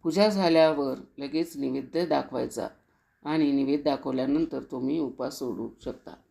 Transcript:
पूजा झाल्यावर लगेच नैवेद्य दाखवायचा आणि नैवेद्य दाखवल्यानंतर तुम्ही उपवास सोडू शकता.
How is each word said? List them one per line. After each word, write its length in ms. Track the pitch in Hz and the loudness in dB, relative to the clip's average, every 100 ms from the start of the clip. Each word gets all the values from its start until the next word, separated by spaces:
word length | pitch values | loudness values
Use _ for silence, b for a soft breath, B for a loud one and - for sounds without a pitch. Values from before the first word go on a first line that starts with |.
पूजा 240 | 170 165 214 | 0 4 4
झाल्यावर 680 | 196 180 165 160 147 139 131 - - | 4 4 6 6 4 -2 -4 -12 -12
लगेच 380 | 139 156 165 143 | -4 -4 -4 -4
नैवेद्य 480 | 139 135 135 160 170 | -4 -4 -4 -4 0
दाखवायचा 600 | 143 - 127 123 117 - _ _ _ _ _ | 0 0 -4 -4 -6 -8 _ _ _ _ _
आणि 260 | 147 156 143 | -2 2 2
नैवेद्य 300 | 139 135 143 | 2 2 2
दाखवल्यानंतर 800 | 147 139 139 131 131 147 160 135 | 0 0 -2 -2 0 0 0 -4
तुम्ही 360 | - 135 131 160 | -6 -6 -2 -2
उपवास 400 | 139 - 123 - | -4 -4 -8 -6
सोडू 300 | 127 104 113 - | -6 -6 -8 -10
शकता. 300 | - - - 78 _ | -12 -12 -16 -20 _